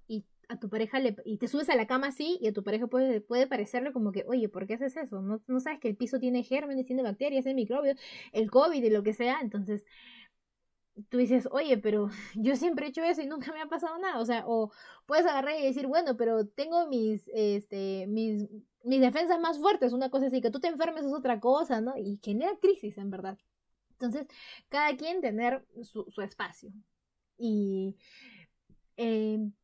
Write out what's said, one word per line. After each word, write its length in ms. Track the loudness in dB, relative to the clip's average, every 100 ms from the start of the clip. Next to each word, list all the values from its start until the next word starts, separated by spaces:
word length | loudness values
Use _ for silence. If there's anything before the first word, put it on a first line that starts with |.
| -10
y 180 | -10 -10 _ -16
a 100 | -10
tu 100 | -6
pareja 300 | -2 -2 2
le, 160 | 0 0 -6
y 120 | -6
te 100 | -2
subes 220 | -2 2
a 60 | 2
la 120 | 2
cama 200 | 0 0
así, 300 | -2 -2 0
y 60 | 0
a 40 |
tu 100 | -2
pareja 240 | -2 -2 0
puede, 340 | 2 2 0
puede 260 | 0 2 2
parecerle 460 | 2 -2 -2 -2
como 180 | 0 0
que, 140 | -2 0
"Oye, 220 | 0 0
¿por 180 | -2 -6
qué 80 | -4
haces 220 | -4 -4
eso? 240 | -8 -6
¿No, 200 | -4 -4 -2
no 120 | -2
sabes 180 | -2 -4
que 100 | -4
el 80 | -2
piso 220 | -2 0
tiene 240 | 0 0
gérmenes, 420 | 0 -2 -2 -4 -2
tiene 180 | -2
bacterias, 420 | -2 -2 0 0 0
tiene 100 | -2
microbios, 360 | 0 2 2 2 -6 -20 -6
el 180 | -2 4
covid 320 | 6 6 4
y 60 | 4
lo 140 | 4
que 100 | 2
sea?". 260 | 0 0 0
Entonces, 440 | -2 -4 -4 -6 -8 -20 -20 -20 -20 _ _ _ _ _ _ -20 -4
tú 80 | 0
dices, 300 | 4 4 2
"Oye, 260 | -2 2 2
pero 320 | 2 0 0
<laughs> 260 | -4 -12 -2
yo 200 | 0 2
siempre 300 | 0 -2 -4
he 40 |
hecho 140 | -2
eso 180 | 0 0
y 60 | -2
nunca 240 | -6 -8
me 80 | -8
ha 60 | -6
pasado 300 | -4 -4 -4
nada". 200 | -4 -2
O 60 | 0
sea, 180 | 0 0
o 240 | 0 0 -6 -20 -20 2
puedes 200 | 4 4
agarrar 300 | 2 0 0
y 40 |
decir, 240 | 0 0 2
"Bueno, 300 | 2 2 2
pero 280 | 2 2 0
tengo 400 | -2 0 2 2
mis, 420 | 2 0 0 -4
este, 720 | 0 2 2 -2 -6 -4 -4 -2
mis, 400 | -2 0 -2 -4 -10 -20 _
mis 180 | 0 6
defensas 380 | 6 4 2 2
más 180 | 2 2
fuertes", 340 | 4 4 2
una 160 | 0 0
cosa 180 | 0 2
así, 140 | 2
que 100 | 0
tú 80 | 0
te 80 | -2
enfermes 380 | 0 -2 -2 -4
es 80 |
otra 260 | -2 -2 0
cosa, 420 | 4 4 2 0
¿no? 120 | -2 -4
Y 220 | -6 -6
genera 340 | -4 -2 -2 2
crisis, 360 | 4 4 -2 -8
en 120 | -8
verdad. 260 | -8 -8 -10 _ _ _ _ _
Entonces, 340 | _ -4 -4 -6 -14 -20 -20 _
cada 260 | 0 2 0
quien 240 | -4 -2
tener 440 | -2 0 0 -2 -6 -18
su, 220 | -14 -12 -10
su 100 | -8
espacio. 500 | -10 -8 -10 -10 -20 -20 -20 _ _ _ _ _
Y, 580 | -2 0 0 -2 -4 -8 _ -20 -20 -20 -20 _ _ -20 _ -6
eh, 420 | -2 0 0 -2 -4 -8